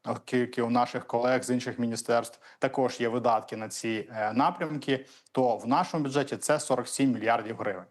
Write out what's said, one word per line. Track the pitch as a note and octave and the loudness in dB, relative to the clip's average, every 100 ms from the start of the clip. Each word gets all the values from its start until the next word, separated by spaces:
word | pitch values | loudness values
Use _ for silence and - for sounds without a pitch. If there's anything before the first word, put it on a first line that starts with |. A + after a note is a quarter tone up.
оскільки | - A#2+ - B2+ B2 B2 | -6 -8 0 0 0 0
у | A#2 | 2
наших | A#2+ B2 B2 - | 2 2 -2 -2
колег | A#2+ B2 B2+ | 0 4 2
з | B2 | 2
інших | B2 B2 A#2 | 0 -2 -4
міністерств | A#2 A2 - A#2 A2 - - - | -4 -2 2 0 0 -14 -20 -4
також | C3+ C#3 B2+ - | -2 2 0 0
є | A#2 | -2
видатки | A#2+ B2 A2+ - A2 | 2 2 2 -2 -10
на | A2 | -8
ці, | - A2+ A2 G2+ | -6 -4 -4 -6
е, | A2 G#2+ | -4 0
напрямки, | A2 D3+ F3+ E3 D3+ C#3+ C3 - - _ | 2 2 0 -6 -4 -2 -2 -4 -20 _
то | - B2+ G#2+ | 0 2 0
в | A#2+ | 2
нашому | C3+ A#2+ E3 | 2 2 -2
бюджеті | C#3 C#3 C3+ - | 0 0 -2 -4
це | - D3+ | 0 0
сорок | - B2+ A#2 | 2 -2 -2
сім | - C#3 | 2 2
мільярдів | A2+ A2 A#2 G#2+ A2+ | 4 2 2 0 -4
гривень. | G#2 F#2 F#2 | -4 -4 -10